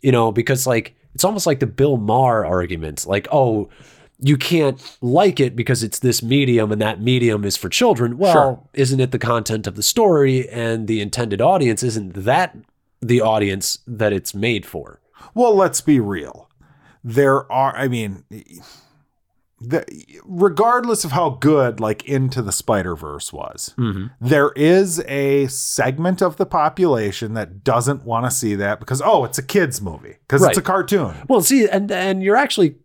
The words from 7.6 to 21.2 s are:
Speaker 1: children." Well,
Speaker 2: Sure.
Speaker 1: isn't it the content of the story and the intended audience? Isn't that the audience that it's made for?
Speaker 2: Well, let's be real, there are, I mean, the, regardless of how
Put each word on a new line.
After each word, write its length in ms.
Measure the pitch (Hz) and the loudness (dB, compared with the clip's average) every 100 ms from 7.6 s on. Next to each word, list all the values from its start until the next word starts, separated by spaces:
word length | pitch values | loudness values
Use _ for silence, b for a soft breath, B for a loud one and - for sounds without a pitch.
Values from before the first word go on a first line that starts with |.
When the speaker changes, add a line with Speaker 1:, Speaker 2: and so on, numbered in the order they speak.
| 92 | -4
Speaker 1:
children." 480 | - 247 135 120 120 | 0 2 2 0 0
Well, 160 | 190 | 4
Speaker 2:
Sure. 260 | 160 139 123 _ | 4 4 0 _
Speaker 1:
isn't 260 | - 131 131 | -2 0 2
it 120 | 127 | 0
the 80 | 127 | -2
content 480 | 120 117 107 110 104 | -2 -2 -2 -4 -6
of 80 | 95 | -4
the 80 | |
story 680 | 104 - 214 160 139 131 123 | -4 2 4 4 4 2 -2
and 380 | 120 117 113 107 | -6 -4 -4 -2
the 140 | 110 | -4
intended 400 | 104 113 117 101 | -4 -4 -4 0
audience? 420 | 127 190 131 110 | 2 2 2 0
Isn't 300 | 127 113 98 92 95 | -2 -4 -8 -8 0
that 300 | 143 180 - - _ _ _ | 0 0 -6 -20 _ _ _
the 200 | 113 120 | 2 2
audience 580 | 110 110 101 98 - - - | 4 2 0 -2 -6 -8 -10
that 280 | 113 107 | -2 0
it's 200 | 101 - | 0 -4
made 320 | 101 113 110 - | -6 -2 -2 -6
for? 360 | 85 50 - _ B B - | -14 -14 -20 _ B B 0
Speaker 2:
Well, 200 | 240 208 | 4 4
let's 260 | 180 - | 4 0
be 180 | - 143 | 2 2
real, 500 | 104 92 71 - - _ b b b b | 2 -4 -8 -16 -20 _ b b b b
there 480 | 123 113 139 135 127 | -6 2 4 2 0
are, 240 | 127 135 - | -2 -2 -2
I 120 | 135 | -4
mean, 360 | 123 107 98 - - - 85 b b b b b _ _ _ _ _ | -4 -6 -10 -16 -20 -20 -20 b b b b b _ _ _ _ _
the, 220 | 117 156 - - - 76 - | -6 -6 -6 -18 -20 -20 -14
regardless 800 | 175 196 160 226 247 240 220 165 | 0 0 2 2 2 0 -4 -2
of 60 | |
how 180 | 139 | 0